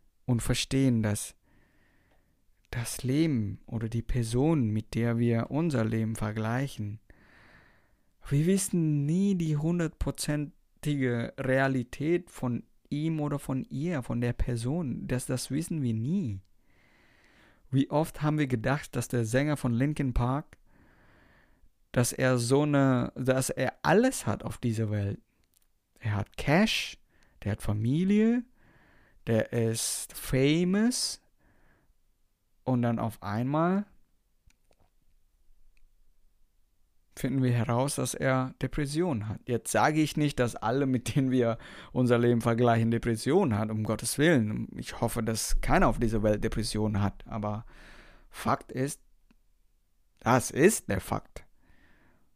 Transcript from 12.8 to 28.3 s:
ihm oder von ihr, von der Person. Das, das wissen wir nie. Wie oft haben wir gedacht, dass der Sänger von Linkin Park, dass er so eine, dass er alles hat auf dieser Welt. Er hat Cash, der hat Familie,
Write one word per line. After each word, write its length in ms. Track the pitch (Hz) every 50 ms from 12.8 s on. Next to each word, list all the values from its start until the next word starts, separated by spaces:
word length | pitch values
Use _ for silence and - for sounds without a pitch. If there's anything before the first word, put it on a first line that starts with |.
| _ -
ihm 300 | 143 147 156 160 160 151
oder 180 | 147 147 143 139
von 260 | - - 135 131 -
ihr, 380 | - - 135 151 180 175 135
von 180 | 120 - 120 120
der 140 | 120 120 113
Person. 720 | - - - 123 117 117 123 147 170 165 127 113 - -
Das, 180 | 139 127 123 -
das 260 | - 135 123 - -
wissen 320 | - 160 165 - 170 156
wir 120 | 135 117 110
nie. 460 | 110 113 139 180 208 170 113 101 95 - _ _ _ _ _ _ _ _ _ _ _ _ _ _ _ _ _ _ _ _ _ _ _ _ -
Wie 200 | 131 135 135 -
oft 300 | 147 147 160 - - -
haben 180 | 147 156 151 151
wir 80 | 151
gedacht, 500 | 127 123 113 107 127 139 147 - - -
dass 120 | 123 120 -
der 160 | - 120 117
Sänger 320 | 107 117 131 143 151 147
von 160 | - - 123
Linkin 400 | 117 117 135 151 147 - 143 127
Park, 460 | 117 - 120 123 135 147 156 - - - _ _ _ _ - _ _ _ _ _ _ _ _ _ _ _ _ _ _ _ _ - _ _ _ _
dass 200 | - 127 120 -
er 240 | - - 135 127 127
so 260 | 123 117 117 135 143
eine, 500 | 151 147 143 139 135 135 127 123 123 127 -
dass 340 | - 131 131 127 131 131 -
er 260 | - - 131 - - -
alles 440 | - - 165 208 247 262 262 - -
hat 160 | - 104 -
auf 160 | - - - -
dieser 320 | - 117 110 110 113 104
Welt. 300 | 107 104 101 98 - - - _ _ _ _ _ _ _ _ _ _ _ _ _ _ -
Er 160 | - 107 104
hat 200 | 101 - - -
Cash, 640 | - - 139 147 185 220 220 - - - - - - _ _ _ _ _ _ _ - -
der 80 | 104
hat 100 | 98 -
Familie, 800 | - - 101 104 113 117 139 165 185 190 208 214 220 226